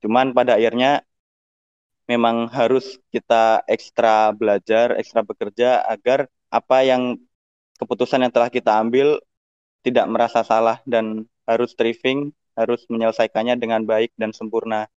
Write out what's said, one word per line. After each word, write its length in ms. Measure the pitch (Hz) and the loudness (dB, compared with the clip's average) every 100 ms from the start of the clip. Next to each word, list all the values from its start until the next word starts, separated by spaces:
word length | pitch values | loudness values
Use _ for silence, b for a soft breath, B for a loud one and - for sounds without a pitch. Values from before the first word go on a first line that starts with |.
Cuman 320 | 107 117 131 123 | 2 2 2 2
pada 240 | 123 110 | 2 2
akhirnya 400 | 113 113 131 143 - _ _ _ _ _ _ _ _ _ - | 2 2 0 0 -4 _ _ _ _ _ _ _ _ _ -4
memang 400 | 120 117 117 117 | 0 0 0 -4
harus 480 | 123 117 131 - - _ | -2 0 0 -2 -18 _
kita 560 | 117 _ 117 113 110 | -10 _ 2 4 2
ekstra 720 | - 117 - - 117 110 110 107 | 0 -4 -4 -2 2 4 2 0
belajar, 640 | 107 101 - 110 120 120 | 0 -2 0 0 2 -2
ekstra 240 | 110 117 | -2 -4
bekerja 560 | 110 104 104 101 120 127 | -4 -6 -10 -2 2 2
agar 480 | - 107 120 135 139 _ _ | 0 -4 -2 -2 -2 _ _
apa 320 | - - 131 | -4 0 2
yang, 320 | 135 127 127 120 _ _ _ _ _ _ | 4 2 0 -6 _ _ _ _ _ _
keputusan 480 | - 110 123 135 127 | -8 -4 -2 0 0
yang 40 | 120 | 2
telah 160 | 117 | 0
kita 240 | 127 113 107 | 0 0 0
ambil 400 | 110 123 139 156 _ _ _ _ _ _ | 2 2 2 0 _ _ _ _ _ _
tidak 320 | - 123 104 | -2 0 0
merasa 320 | 113 117 123 | 0 0 0
salah 400 | 113 110 113 113 | 0 0 2 -2
dan 400 | - 117 110 110 110 _ - | -2 -2 -2 -8 -12 _ -4
harus 240 | 113 120 | -2 -2
striving, 640 | - 113 113 127 135 147 - _ | -2 -2 -2 -4 -4 -6 -12 _
harus 320 | - 113 117 _ | -6 -4 -4 _
menyelesaikannya 640 | 117 113 110 110 - 113 123 | -2 -2 0 -2 -2 -2 -2
dengan 320 | 117 113 110 | -2 -4 -2
baik 240 | 110 117 _ | -2 -2 _
dan 160 | 110 107 | -8 -8
sempurna. 560 | 113 113 110 107 107 | -6 -6 -4 -6 -8